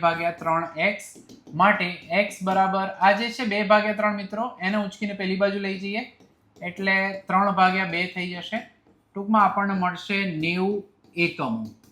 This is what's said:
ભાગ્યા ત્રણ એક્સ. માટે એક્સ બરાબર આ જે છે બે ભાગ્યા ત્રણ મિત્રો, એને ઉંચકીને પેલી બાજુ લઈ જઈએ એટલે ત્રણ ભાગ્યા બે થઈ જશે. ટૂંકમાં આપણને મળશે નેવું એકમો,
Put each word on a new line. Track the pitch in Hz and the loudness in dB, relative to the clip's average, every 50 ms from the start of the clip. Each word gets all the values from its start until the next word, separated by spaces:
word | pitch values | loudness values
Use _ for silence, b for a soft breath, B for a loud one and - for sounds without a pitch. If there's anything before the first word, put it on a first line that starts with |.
| 170 | 2
ભાગ્યા | 170 165 165 170 170 165 - | 2 2 2 -2 -2 -2 -2
ત્રણ | 160 165 165 165 170 165 - 156 175 202 | -2 0 0 0 0 -4 -4 -2 -2 -2
એક્સ. | 202 - - - - - - - - - _ - - 160 | -2 -4 -10 -16 -20 -20 -20 -20 -20 -20 _ -6 2 4
માટે | 185 208 202 - 185 175 175 - - - 170 196 | 4 4 4 2 0 -4 -6 -10 -8 -2 0 0
એક્સ | 208 202 - - 185 190 | 0 0 -4 -4 -2 0
બરાબર | 185 190 190 190 190 196 190 196 - - 180 | 2 2 2 2 2 -2 -2 -4 -2 4 4
આ | 196 202 202 | 4 4 4
જે | 233 233 226 - | 0 -4 -4 -4
છે | 254 214 202 | -2 -2 0
બે | 208 214 190 | 0 4 4
ભાગ્યા | 214 214 208 214 208 208 | 4 4 4 2 -2 0
ત્રણ | 214 208 208 202 | 0 0 0 -2
મિત્રો, | 196 190 214 214 240 247 247 - 180 | -6 -8 -6 -6 -6 -6 -6 -4 -4
એને | 190 208 214 202 | -2 -2 -2 -2
ઉંચકીને | 190 - - 214 202 202 196 196 | -4 -6 -6 -6 -6 -4 -4 -4
પેલી | 185 190 190 202 | -2 0 2 2
બાજુ | 202 196 202 196 | 0 0 -2 -4
લઈ | 190 196 185 196 | -4 -6 -6 -6
જઈએ | 196 202 220 247 - _ _ _ _ _ _ _ _ _ | -6 -6 -6 -6 -8 _ _ _ _ _ _ _ _ _
એટલે | - 175 175 175 - 196 196 190 190 190 196 190 190 - | -12 -12 -10 -6 -4 0 0 2 2 0 -2 -4 -6 -4
ત્રણ | - 185 190 202 202 185 190 | 0 2 2 4 4 4 4
ભાગ્યા | 185 185 185 190 190 175 165 | 4 4 4 2 -2 -2 -2
બે | 170 180 180 - | -2 -4 -4 -4
થઈ | 185 180 180 180 | -6 -6 -6 -6
જશે. | 175 170 - 214 233 - - _ _ _ _ _ _ _ _ - | -8 -8 -8 -8 -8 -8 -10 _ _ _ _ _ _ _ _ -12
ટૂંકમાં | 196 202 202 220 214 202 | -8 -2 2 4 4 4
આપણને | 185 - 202 202 196 196 185 | 4 4 0 0 0 0 0
મળશે | 180 180 175 175 - - 202 196 196 190 165 156 156 | 0 -2 -2 -4 -6 -4 -2 -2 -2 -2 -2 -2 -2
નેવું | 170 175 180 185 196 208 202 196 - _ _ _ _ - 175 170 | 0 0 0 0 0 0 -2 -6 -10 _ _ _ _ -2 0 0
એકમો, | 170 170 - 147 120 113 113 110 110 - _ _ _ | 0 0 -2 -4 -2 -2 -4 -6 -10 -14 _ _ _